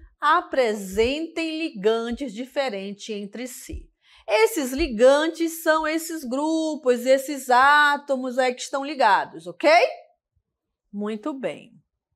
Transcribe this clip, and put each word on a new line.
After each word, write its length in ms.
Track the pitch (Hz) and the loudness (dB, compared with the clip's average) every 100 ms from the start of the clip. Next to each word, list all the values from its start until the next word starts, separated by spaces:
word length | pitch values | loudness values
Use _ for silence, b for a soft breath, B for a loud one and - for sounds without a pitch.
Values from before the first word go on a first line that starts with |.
| B B | B B
apresentem 1400 | 294 330 339 269 240 214 196 190 233 285 330 339 330 311 | 2 2 2 0 0 0 -4 0 0 0 -6 -6 -6 -4
ligantes 760 | 330 220 202 226 233 233 277 | -6 -2 0 0 -2 -6 -8
diferentes 760 | 202 254 294 269 196 196 202 - | -10 -8 -4 -4 -4 -10 -12 -12
entre 380 | 208 202 214 247 | -10 -10 -10 -12
si. 420 | - - 185 - _ b b b | -12 -14 -16 -16 _ b b b
Esses 440 | 427 440 330 254 | 2 2 2 -4
ligantes 920 | 269 269 214 254 285 320 330 330 330 | -2 -2 4 6 6 2 -2 -4 -2
são 260 | 320 311 311 | 0 0 0
esses 360 | 320 330 320 | -4 -6 -10
grupos, 840 | 254 262 302 320 320 302 254 247 247 | -6 -4 -2 -2 -2 -2 0 0 2
esses 440 | 269 269 285 254 | 2 0 -6 2
átomos 880 | 247 277 294 294 285 285 262 254 247 | 4 6 6 4 2 -2 -4 -4 -2
aí 160 | 254 | -2
que 80 | 247 | -2
estão 220 | - 277 | -6 -6
ligados, 640 | 277 294 226 185 - 160 175 | -6 0 4 4 0 -8 -16
ok? 240 | 165 - 339 - - - _ _ _ _ _ _ _ _ | 0 4 6 4 -2 -18 _ _ _ _ _ _ _ _
Muito 420 | 202 208 214 302 | -8 -8 -6 -8
bem. 460 | 277 202 143 - _ _ _ _ | -8 -8 -10 -16 _ _ _ _